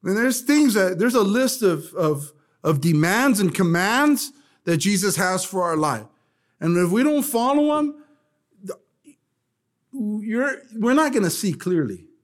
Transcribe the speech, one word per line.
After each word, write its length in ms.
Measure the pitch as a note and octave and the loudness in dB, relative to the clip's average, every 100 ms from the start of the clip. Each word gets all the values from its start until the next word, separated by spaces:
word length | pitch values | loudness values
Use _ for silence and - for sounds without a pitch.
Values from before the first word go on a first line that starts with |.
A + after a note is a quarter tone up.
And 140 | F3+ G3+ | -2 0
there's 240 | B3 B3 | 0 -2
things 320 | - D4 D4 | 0 4 4
that, 260 | G#3 F#3 F3+ | 4 0 2
there's 160 | A3+ B3 | 0 2
a 80 | |
list 380 | G3 G#3+ C4 - | 2 2 0 0
of, 300 | G3+ D#3+ - - | 0 0 -6 -4
of, 380 | D#3+ C#3+ - _ _ _ | -2 -2 -6 _ _ _
of 200 | - D#3 | -2 0
demands 580 | D#3 D3+ E3 G#3+ C4+ G#3 | 2 2 2 2 2 2
and 160 | F#3+ - | 0 0
commands 800 | F3+ E3+ F#3+ A#3+ D4 D4 - - _ _ - | 0 0 0 2 2 0 -2 -14 _ _ -2
that 120 | E3+ | 0
Jesus 380 | F#3+ G3+ G3 E3 | 0 0 0 0
has 300 | F#3 F#3 F#3 | -2 -2 -4
for 180 | F#3+ | -4
our 140 | F3 D#3+ | -2 0
life. 280 | D3+ A#2 A2 _ _ _ _ _ | -2 -4 -8 _ _ _ _ _
And 180 | D#3+ F3 | -2 0
if 140 | F3 | 2
we 100 | G3 | 2
don't 220 | C#4 D4 | 2 0
follow 540 | - A#3 B3 D4 D4 D4+ | 0 -2 0 2 2 0
'em, 260 | D4+ D4 - _ _ _ _ G#3 F#3+ | -2 -6 -20 _ _ _ _ _ -16
th-, 100 | - _ _ _ _ _ _ _ _ _ _ _ | -16 _ _ _ _ _ _ _ _ _ _ _
you're, 680 | C4 G#3 G#3+ G#3+ A3+ C#4 C4+ - A3 | -10 -8 -6 -4 -2 -2 -4 -12 -4
we're 180 | A3 | 2
not 200 | C4+ D#4 | 2 2
gonna 160 | B3 F#3 | 2 0
see 240 | - G3+ | -2 -4
clearly. 560 | - - F3+ B2+ F#2 - _ | -4 -2 -2 -2 -6 -16 _